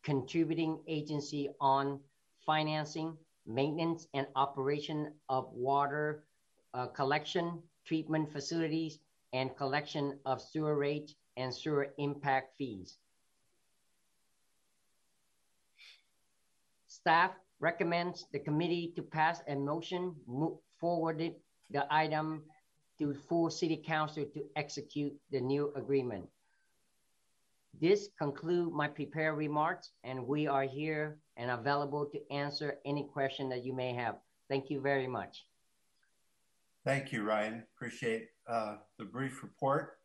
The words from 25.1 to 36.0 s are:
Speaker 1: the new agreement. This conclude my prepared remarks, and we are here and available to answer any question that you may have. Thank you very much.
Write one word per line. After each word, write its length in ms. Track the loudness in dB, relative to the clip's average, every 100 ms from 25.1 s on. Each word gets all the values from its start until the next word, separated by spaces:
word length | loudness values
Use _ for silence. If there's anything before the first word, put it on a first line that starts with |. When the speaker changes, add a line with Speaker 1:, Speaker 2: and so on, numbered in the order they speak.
| -4 _
Speaker 1:
the 100 | -2
new 320 | 2 2 2 -2
agreement. 500 | 2 2 2 -4 -8 _ _ _ _ _ _ _ _ _ _ _ _ _ _ 0
This 260 | 4 4 2 -4
conclude 540 | -4 -2 0 2 2
my 160 | 0 0
prepared 500 | 0 -6 0 0 0
remarks, 540 | 0 2 2 0 -8 _ -8
and 200 | -6 0
we 220 | 0 4
are 160 | 2
here 540 | 2 -2 -2 -2 -2 -6 _ -6
and 160 | -2
available 540 | 0 2 2 2 -2 -2
to 280 | -6 -6
answer 440 | -4 -2 -2 -4 -4 -4
any 180 | -4
question 460 | -2 -2 -2 0 -4
that 160 | -2 -4
you 80 |
may 200 | -4 -2
have. 220 | -2 -2 -4 _ _ _
Thank 220 | -2 -2
you 100 | -2
very 280 | 2 2 2
much. 380 | -4 -6 -12 -20 _ _ _ _ _